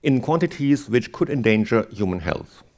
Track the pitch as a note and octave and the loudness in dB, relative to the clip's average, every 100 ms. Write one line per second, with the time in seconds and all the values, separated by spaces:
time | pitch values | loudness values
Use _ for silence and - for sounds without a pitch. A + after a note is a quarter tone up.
0 | D3+ C3 B2 E3 E3+ - C#3+ C#3+ B2 A#2+ | 2 2 2 0 0 -2 0 0 2 -2
1 | A2 - - C#3+ A2+ A2 G#2 A2+ - G2 | -2 -4 -2 0 2 2 2 0 0 -4
2 | G2 F2+ E2 - - - _ | -4 -2 -4 -6 -10 -20 _